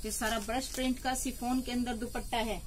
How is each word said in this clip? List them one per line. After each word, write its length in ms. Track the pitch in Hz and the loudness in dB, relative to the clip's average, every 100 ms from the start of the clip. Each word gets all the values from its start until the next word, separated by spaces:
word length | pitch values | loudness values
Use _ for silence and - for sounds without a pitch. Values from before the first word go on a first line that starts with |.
ये 80 | 220 | -4
सारा 260 | 208 214 226 | 0 2 2
brush 280 | 208 240 262 | 0 -2 0
print 300 | - 254 254 | 0 2 2
का 160 | 254 | 0
siphon 480 | 254 262 240 247 254 | 0 -2 -2 2 2
के 100 | 247 | 2
अंदर 240 | 247 247 220 | 0 0 -2
दुपट्टा 420 | 240 247 - 240 | -2 -2 0 0
है। 200 | 220 190 | 0 -2